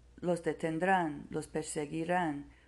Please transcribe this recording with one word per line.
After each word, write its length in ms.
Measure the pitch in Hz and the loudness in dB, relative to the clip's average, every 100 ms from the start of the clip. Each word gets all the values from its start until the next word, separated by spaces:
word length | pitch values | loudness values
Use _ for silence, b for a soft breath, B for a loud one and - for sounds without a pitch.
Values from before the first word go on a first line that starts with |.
| - - | -20 -6
los 260 | 170 170 | 0 0
detendrán, 840 | 165 151 165 160 185 190 165 143 - | 0 0 -2 2 4 4 4 -2 -6
los 160 | 156 147 | -6 -4
perseguirán, 1040 | 160 151 160 147 156 165 180 170 143 143 B | -4 -4 -4 -4 -4 0 2 2 -2 -8 B